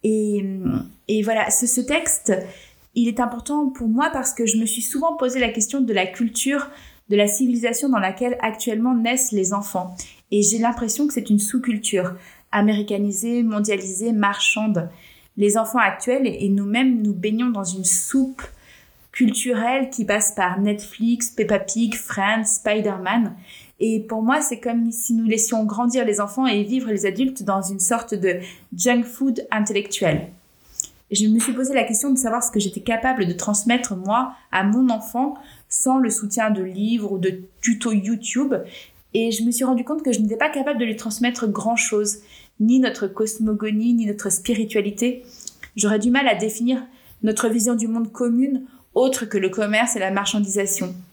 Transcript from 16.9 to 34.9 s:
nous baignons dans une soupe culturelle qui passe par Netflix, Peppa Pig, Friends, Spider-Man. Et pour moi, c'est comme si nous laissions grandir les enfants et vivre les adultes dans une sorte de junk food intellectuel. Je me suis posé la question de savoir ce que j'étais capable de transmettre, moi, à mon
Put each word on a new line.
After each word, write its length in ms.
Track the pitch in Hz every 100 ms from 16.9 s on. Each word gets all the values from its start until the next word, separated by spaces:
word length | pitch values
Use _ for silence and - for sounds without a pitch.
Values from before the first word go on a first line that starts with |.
| 240
nous 120 | 208
baignons 360 | 185 196 220 247
dans 160 | 214 190
une 180 | 190
soupe 580 | 175 - - 269 262 262 - - - - - _ _
culturelle 760 | - 247 - 254 240 226 269 262
qui 160 | - 208
passe 260 | 208 208
par 300 | - 180 185
Netflix, 680 | 202 208 - - 233 240 240
Peppa 300 | - 208 202
Pig, 340 | 202 220 233 226
Friends, 500 | - - 196 220 214
Spider-Man. 880 | - - 214 208 190 185 226 214 - - - - _
Et 180 | 226 220
pour 220 | 214 220
moi, 180 | 220 285
c'est 220 | 294 233
comme 280 | 247 233 233
si 200 | 226 -
nous 120 | 233 226
laissions 400 | 220 - 226 214
grandir 400 | 208 240 247 226
les 160 | 202
enfants 260 | 202 247 262
et 160 | 208
vivre 260 | 202 254 226
les 160 | 208 202
adultes 380 | 190 262 262
dans 180 | 202 196
une 200 | 190 196
sorte 320 | - 233 233
de 260 | 208 185 180 - - -
junk 300 | 175 247 240
food 420 | 240 - 269 233 -
intellectuel. 800 | 214 208 202 202 - 185 151 - - _ _ _ - - _ _
Je 160 | 202 214
me 120 | 220
suis 120 | 226
posé 220 | 247 262
la 100 | 269
question 260 | 226 226 285
de 80 | 262
savoir 240 | 247 233
ce 100 | 240
que 80 | 214
j'étais 180 | 202 -
capable 460 | - 226 254 262 185
de 80 |
transmettre, 640 | 175 - 208 - 240 247 190
moi, 360 | 185 220 262 - _
à 100 | 185
mon 260 | 202 226 262